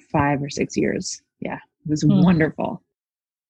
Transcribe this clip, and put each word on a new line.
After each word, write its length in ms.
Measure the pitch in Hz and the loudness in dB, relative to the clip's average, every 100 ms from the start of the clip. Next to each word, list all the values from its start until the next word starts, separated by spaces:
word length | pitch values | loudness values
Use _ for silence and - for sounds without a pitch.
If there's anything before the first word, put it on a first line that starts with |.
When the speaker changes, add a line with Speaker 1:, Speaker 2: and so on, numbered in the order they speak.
| _ | _
Speaker 1:
five 300 | 160 143 139 | -2 0 -2
or 80 | 143 | -4
six 260 | - 135 - | -6 -6 -2
years. 460 | - - 180 - _ _ | -2 -4 -8 -12 _ _
Yeah, 140 | - - | -12 -12
it 320 | - _ 156 | -16 _ -4
was 140 | 151 | 0
Speaker 2:
Hmm. 180 | 151 147 | 4 6
Speaker 1:
wonderful. 640 | 175 165 156 - - - _ _ _ _ _ _ | 4 4 0 -2 -8 -8 _ _ _ _ _ _